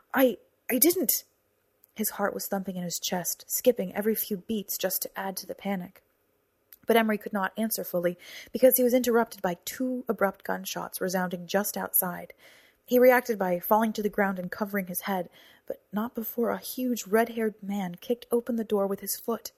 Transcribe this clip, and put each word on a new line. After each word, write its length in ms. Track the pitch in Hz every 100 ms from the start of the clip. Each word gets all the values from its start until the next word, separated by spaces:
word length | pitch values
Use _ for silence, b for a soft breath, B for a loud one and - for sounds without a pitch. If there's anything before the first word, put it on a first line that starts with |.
| -
"I, 240 | - 262 202 _ _ -
I 80 | 247
didn't." 440 | 311 359 269 - - _ _ _ _ _ _
His 180 | - 214
heart 220 | - 202
was 120 | 190 -
thumping 300 | 196 190 180
in 80 |
his 160 | 175 -
chest, 460 | - 185 170 - -
skipping 480 | - - 240 185 -
every 200 | 208 214
few 200 | - 202
beats 420 | - 220 196 -
just 240 | 190 -
to 140 | - -
add 200 | 196 185
to 100 | -
the 80 | 185
panic. 480 | 196 196 180 - _ _ _ _ _ _ _ - -
But 120 | 226
Emery 200 | 220 208
could 140 | -
not 260 | 208 190 -
answer 280 | 220 - 180
fully, 320 | 180 175 180 B B B
because 240 | - 262 254
he 80 |
was 100 | 247
interrupted 480 | 254 247 233 226 -
by 140 | 185 175
two 400 | - - 254 254 -
abrupt 340 | 208 196 196
gunshots 560 | - 190 190 175 175 -
resounding 480 | 185 185 180 180 175
just 300 | 196 208 -
outside. 560 | - - 185 175 170 B B B B B
He 160 | - 247
reacted 400 | 254 247 247 214
by 220 | 185 175
falling 320 | - 214 226
to 100 | 214
the 60 | 208
ground 280 | 202 196 190
and 140 | 180
covering 360 | - 208 202 180
his 140 | 180
head, 280 | - 190 175 B B B -
but 160 | - _
not 200 | 202 233
before 360 | - 220 - 226
a 80 | 190
huge 500 | - - 254 233 -
red-haired 560 | 220 233 226 220 208
man 320 | 190 202 185 175
kicked 320 | - 240 -
open 280 | 240 233 233
the 80 | 214
door 220 | 208 196
with 120 | 196
his 160 | 202 -
foot. 380 | - 220 -